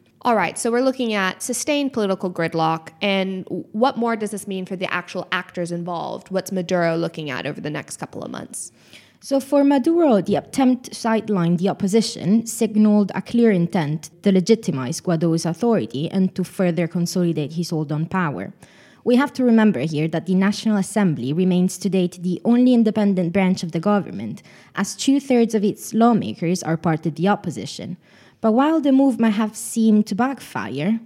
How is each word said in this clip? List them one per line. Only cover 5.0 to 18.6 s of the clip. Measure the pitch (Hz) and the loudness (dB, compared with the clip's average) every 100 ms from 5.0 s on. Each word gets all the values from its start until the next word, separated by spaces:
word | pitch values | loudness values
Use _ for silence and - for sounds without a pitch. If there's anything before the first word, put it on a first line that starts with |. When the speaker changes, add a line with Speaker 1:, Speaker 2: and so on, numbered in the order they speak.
| - 185 - | -6 -10 -6
Speaker 1:
actors | 180 180 180 170 | -6 -6 -8 -6
involved? | 175 175 165 147 - - | -6 -6 -6 -6 -10 -6
What's | 185 185 | -6 -4
Maduro | 190 170 180 170 165 | -6 -2 0 2 0
looking | 165 160 151 | -4 -6 -8
at | 127 147 | -6 -6
over | - | -6
the | 151 | -8
next | 147 - - | -8 -10 -12
couple | - - | -12 -10
of | - | -10
months? | - - - - _ _ - _ _ | -10 -12 -14 -16 _ _ -20 _ _
Speaker 2:
So | - 269 | -4 -2
for | - 285 277 | 2 2 4
Maduro, | 277 330 339 302 202 | 4 2 4 4 4
the | 185 147 | 2 -2
attempt | - - 254 254 - | -2 2 2 2 -4
to | - | -6
sideline | 226 220 220 196 170 170 | -2 -2 0 0 2 2
the | 185 | 0
opposition | - 196 226 - - 165 226 226 | 0 2 2 0 -2 2 2 0
signaled | - 214 214 214 208 196 | -4 0 4 4 4 2
a | - | -4
clear | - 240 226 | -2 2 4
intent | 185 170 190 147 156 - - | 4 2 0 -2 -4 -8 -2
to | 202 | 2
legitimize | 185 175 226 196 135 123 - | 4 4 2 2 -4 -4 -4
Guaido's | 185 160 170 160 165 | -2 0 2 0 -2
authority | 165 233 202 107 135 160 | -2 0 0 0 -6 -4
and | 190 185 190 | 0 0 -2
to | 175 | -6
further | - 180 165 165 | 0 0 0 -2
consolidate | 175 170 185 170 156 143 | -2 -2 0 0 0 -4
his | 165 165 | -4 -4
hold | 156 147 | -4 -2
on | 151 165 | -4 -4
power. | 190 160 95 - - | -2 -4 -4 -10 -14